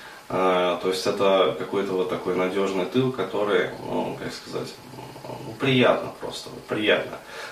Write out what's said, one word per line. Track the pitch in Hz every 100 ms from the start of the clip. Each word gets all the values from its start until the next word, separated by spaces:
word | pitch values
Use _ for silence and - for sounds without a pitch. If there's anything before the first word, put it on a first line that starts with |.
| - - -
Э, | - 92 90 90 87
то | 92
есть, | 95 104
это | 101 98 95 90 -
какой-то | - 98 98
вот | 92 90
такой | - 95 90
надежный | 92 98 98 95 90
тыл, | 127 131
который, | - 92 - 104 95 - - -
ну, | - - -
как | -
сказать, | - - - - - - - - - -
ну, | - - -
приятно | 135 127 113 - - -
просто, | - - -
вот, | - -
приятно. | - 107 107 - - - - -